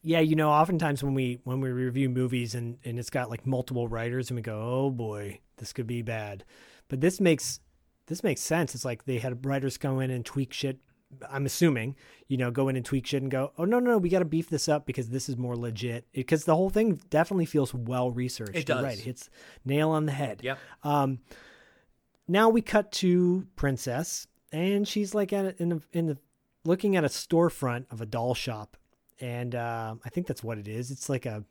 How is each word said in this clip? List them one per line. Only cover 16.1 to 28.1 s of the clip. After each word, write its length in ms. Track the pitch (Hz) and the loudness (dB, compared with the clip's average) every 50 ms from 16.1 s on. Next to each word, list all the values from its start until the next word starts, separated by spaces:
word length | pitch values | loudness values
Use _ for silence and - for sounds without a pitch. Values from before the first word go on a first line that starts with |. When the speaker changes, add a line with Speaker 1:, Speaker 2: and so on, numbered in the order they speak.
| _ | _
Speaker 1:
It, 100 | 139 127 | -6 0
'cause 220 | - 160 151 - | 2 2 2 4
the 100 | 170 156 | 4 4
whole 140 | 170 190 190 | 4 4 2
thing 320 | 190 214 226 226 175 - - _ | 2 2 4 4 2 0 -2 _
definitely 360 | - 151 165 - 196 185 170 | 2 2 4 4 2 0 0
feels 260 | - - 151 135 120 - | 2 2 2 2 2 -2
well-researched. 800 | 123 117 113 127 127 123 127 117 123 127 123 - - 110 104 92 | -6 -4 -2 -2 0 0 0 0 -2 -4 -4 -4 -8 -10 -6 -4
Speaker 2:
It 140 | 170 143 165 | -4 -2 0
Speaker 1:
You're 80 | 147 | 0
Speaker 2:
does. 60 | 127 135 | 0 0
Speaker 1:
right. 120 | 135 117 | -2 -4
It 60 | 101 113 | -6 -8
hits 260 | 123 - - - - - - - - - - _ | -10 -10 -10 -14 -20 -20 -20 -20 -20 -20 -10 _
nail 240 | 127 139 147 156 156 | 0 2 2 4 4
on 160 | 160 156 151 | 2 2 2
the 80 | 151 139 | 0 0
head. 260 | 139 147 120 104 101 117 | -2 -2 -4 -4 -6 -6
Speaker 2:
Yep. 160 | 127 135 - - - - _ - | -6 -6 -6 -10 -20 -20 _ -2
Speaker 1:
Um, 360 | 147 147 147 139 135 131 123 _ _ - - - - - - _ _ _ _ _ _ _ _ _ _ _ _ _ | 2 4 4 4 2 0 -4 _ _ -20 -20 -20 -20 -20 -20 _ _ _ _ _ _ _ _ _ _ _ _ _
now 220 | - 175 202 220 226 | 2 4 6 6 8
we 120 | 226 240 | 6 6
cut 300 | 214 - 208 214 208 208 - | 2 4 2 2 2 2 -4
to 540 | - 190 180 180 180 180 175 180 190 190 - _ | 2 4 6 6 6 6 6 4 2 -2 -6 _
Princess, 680 | - - 139 135 123 - 131 120 135 170 - - - - _ _ _ _ _ - | 0 0 0 0 0 -2 -4 -2 -2 -4 -4 -6 -10 -10 _ _ _ _ _ -4
and 340 | 156 175 190 202 202 208 | -2 0 2 2 0 0
she's, 260 | - - 214 208 190 208 | 0 0 -2 -2 0 0
like, 200 | 214 202 196 202 | 0 0 0 0
at 120 | 196 196 | 0 0
a, 160 | 190 185 - | -2 -2 -2
in 80 | 175 170 | -2 0
the, 120 | 170 156 - _ | 0 -2 -4 _
in 140 | - 170 165 | -2 -2 0
the, 100 | 160 143 135 _ _ _ _ _ _ _ _ _ | 0 -2 -4 _ _ _ _ _ _ _ _ _
looking 300 | 160 180 185 - 202 190 | 0 0 2 2 2 4
at 80 | 180 151 | 4 2
a 40 | |
storefront 800 | 135 - - - _ 175 165 170 165 - - 139 127 120 120 127 _ | 2 0 -4 -4 _ 4 4 4 4 2 -2 -2 -2 -2 -4 -6 _
of 80 | 123 110 | -10 -10
a 60 | 117 | -8
doll 280 | 107 | -4